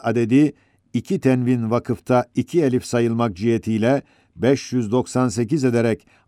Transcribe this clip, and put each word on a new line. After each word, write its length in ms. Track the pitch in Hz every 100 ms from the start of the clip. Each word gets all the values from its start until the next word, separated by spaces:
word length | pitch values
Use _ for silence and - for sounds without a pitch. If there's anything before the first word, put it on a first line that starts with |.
adedi 500 | 117 117 117 131 147 - _ _ _
iki 280 | 123 - 190
tenvin 500 | 135 127 123 123 113
vakıfta 540 | 117 - 117 - 123 120
iki 280 | - - 170
elif 220 | 139 123
sayılmak 520 | - 120 117 113 117 87
cihetiyle 640 | 113 113 110 110 113 139 - _ _ -
beş 360 | 113 127 -
yüz 200 | 127 107
doksan 360 | 123 120 127 127
sekiz 360 | 117 113 160
ederek 420 | 131 117 117 107 _ _